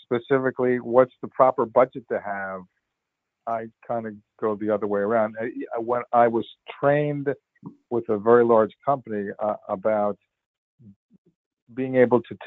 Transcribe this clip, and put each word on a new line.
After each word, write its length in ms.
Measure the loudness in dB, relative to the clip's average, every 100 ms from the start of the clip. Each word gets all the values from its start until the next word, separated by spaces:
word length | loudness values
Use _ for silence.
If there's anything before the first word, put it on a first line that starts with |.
specifically 760 | _ -4 0 0 0 -2 -2 -2
what's 320 | 0 2 2 _
the 60 | -18
proper 380 | 2 2 4 0
budget 400 | 2 2 -2 -8
to 120 | -8
have, 400 | -6 -8 -8 -10 -14 _ _ _ _ _ _ _ -8
I 180 | -8 -8 -16 -8
kinda 260 | -6 -6 -12 _ _
go 160 | -4 -2
the 140 | -2
other 180 | -2 0
way 140 | -2
around. 340 | 0 0 0 -4
I, 40 | -10 -8 -8 -8
I, 40 |
when 240 | -4 -4 0
I 160 | 2 2
was 160 | 2 -6 _ -20 -4
trained 540 | 0 0 -2 -4 -6 -8 _ _ -20 -20 _
with 180 | -6 -2
a 80 | -2
very 280 | 4 4 6
large 260 | 4 2 -2 -4
company, 440 | -4 -4 -6 -6 -6
uh, 160 | -6 -6 -6
about 500 | -4 -2 0 -2 -4 _ _ _ _ _ _ -20 -20 _ _ _ _ _ _ _
being 220 | -8 -2 4
able 260 | 6 4
to 160 | 0 -10